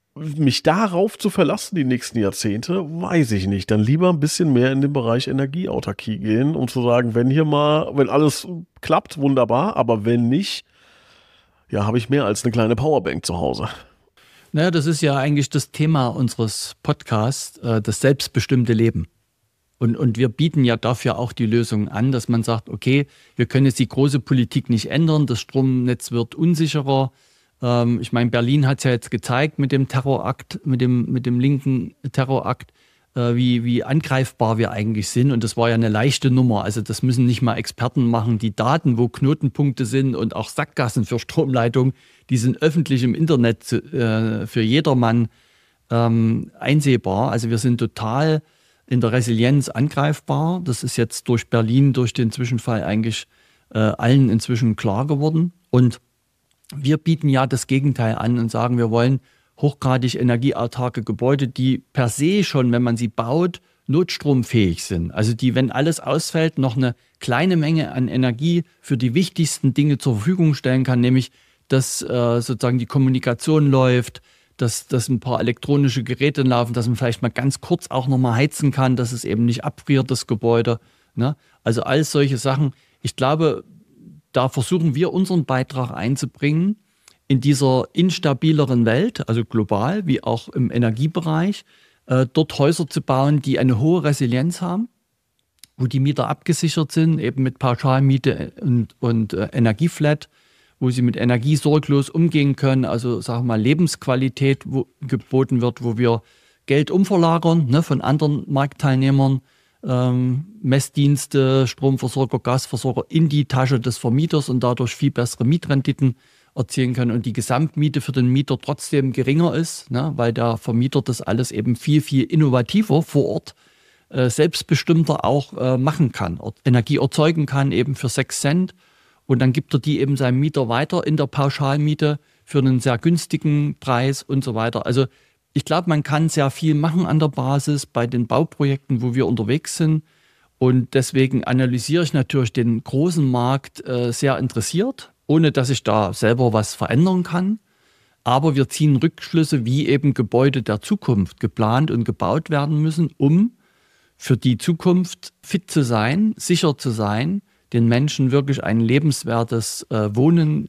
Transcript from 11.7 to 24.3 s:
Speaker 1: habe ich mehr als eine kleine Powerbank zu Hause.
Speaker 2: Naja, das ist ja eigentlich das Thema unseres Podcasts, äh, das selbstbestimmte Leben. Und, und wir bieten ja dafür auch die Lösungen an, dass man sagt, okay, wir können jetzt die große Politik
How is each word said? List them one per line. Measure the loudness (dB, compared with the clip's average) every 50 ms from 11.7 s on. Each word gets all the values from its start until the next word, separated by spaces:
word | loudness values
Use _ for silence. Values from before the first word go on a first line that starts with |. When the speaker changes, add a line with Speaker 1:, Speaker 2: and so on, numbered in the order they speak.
| -4 -2 -2
Speaker 1:
habe | 0 0 -2
ich | 0 0
mehr | 0 0 2
als | 0 -2 -2 -2
eine | -2
kleine | 0 0 2 2 0
Powerbank | 0 0 0 0 0 0 -2 -4 -4 -4
zu | -4 -4 -2
Hause. | -2 -2 -2 -4 -6 -8 -8 -12 -18 -20 _ _ _ _ _ _ _ _ _ _ _ _
Speaker 2:
Naja, | -2 0 0 2
das | 2 0 0 0
ist | 0 0
ja | 0 0 0
eigentlich | 0 0 0 0 0 0 0
das | -2 -4 -4 -4
Thema | -4 -2 0 0 2 2 0 0
unseres | 0 -2 -2 -2 -2 -2 -4 -4 -4 -6 -10 -12 -14 -8
Podcasts, | -4 -4 -4 -4 -4 -2 0 0 0 0 -2 -4 -10 -12 -14 -10
äh, | -4 -2 -2 -2
das | -2 -2 -2 2
selbstbestimmte | 2 2 2 2 -2 -4 -4 -4 -2 0 0 0 2 2 2
Leben. | 2 2 2 0 -2 -6 -6 _ _ _ _ _ _ _ _ _ _ _ _ _ _
Und, | -2 -2 0
und | 0 0 0 0 0
wir | 0 -2
bieten | 0 0 -2 0 2 2 2
ja | 2 2
dafür | 0 0 -2 -2 -2 -2 -2 -2 -2
auch | -4 -6
die | -4 -4 -2
Lösungen | 0 2 0 0 0 -2 -2 -4 -4
an, | -4 -2 -2 0
dass | 0 -2 -2 -2
man | -2 0 0
sagt, | -2 -2 -4 -4 -8
okay, | -12 -4 0 0 2 2 0 -2 _ _ _ _ _
wir | -4 -4
können | 0 2 2 2 2
jetzt | 2 0
die | -2 -2
große | 0 0 0 2 2 -2
Politik | 0 0